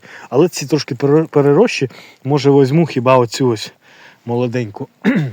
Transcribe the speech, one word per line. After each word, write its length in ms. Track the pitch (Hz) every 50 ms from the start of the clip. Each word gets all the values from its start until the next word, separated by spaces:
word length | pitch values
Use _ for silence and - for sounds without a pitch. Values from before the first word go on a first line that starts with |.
| - - - - - -
Але 180 | 120 131 170 175
ці 180 | - - 151
трошки 280 | 131 160 143 - - 135
пере-, 320 | 117 143 139 143 160 160 147
перерощі, 600 | - 147 139 143 143 165 233 240 - - 139 120 - - - - _ _ -
може, 260 | 131 147 147 123 143
возьму 360 | 139 143 139 127 143 165 170
хіба 300 | - - 131 117 131 131
оцю 320 | 127 123 117 - - 135 123
ось 240 | 117 101 - - - _ _ _ _ - - - _ _ _
молоденьку. 640 | 117 117 120 123 120 117 127 117 104 101 - 131 - _ _ -
<clears throat> 40 | 202 277 202 147 123